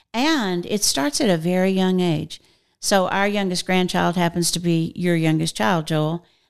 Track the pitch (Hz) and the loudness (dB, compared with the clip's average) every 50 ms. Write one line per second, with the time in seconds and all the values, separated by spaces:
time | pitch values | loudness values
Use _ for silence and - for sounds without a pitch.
0 | _ _ - 226 262 311 320 285 226 190 180 175 175 - - 202 - - - 269 | _ _ -4 -2 0 0 0 0 0 0 -2 -2 -2 -2 -4 -2 0 0 0 0
1 | 269 294 285 - 302 214 180 165 160 175 180 185 185 190 190 190 185 185 185 180 | -2 -2 -2 0 0 2 2 2 0 0 0 2 2 2 2 2 2 2 2 2
2 | 180 175 156 151 - - - - _ _ _ _ _ _ _ _ - - 208 196 | 2 0 0 -2 -4 -8 -12 -16 _ _ _ _ _ _ _ _ -2 0 2 2
3 | 185 - - 196 196 208 202 208 196 190 180 180 - - 185 185 185 180 - 180 | 2 2 0 0 0 0 0 -2 -2 -2 -2 -4 -2 0 0 2 2 0 0 0
4 | 175 175 175 185 175 170 170 180 170 - - 170 175 170 170 165 165 - - - | 0 0 2 2 0 0 0 0 -2 -2 -2 -2 0 0 0 0 0 -2 -4 -2
5 | 180 175 170 165 160 160 156 156 160 165 - - 208 214 190 165 156 - 160 151 | 0 0 2 2 2 2 2 2 0 -2 -2 -2 0 0 0 0 0 -2 -2 0
6 | 156 156 165 175 - _ _ _ _ | 0 0 -2 -4 -8 _ _ _ _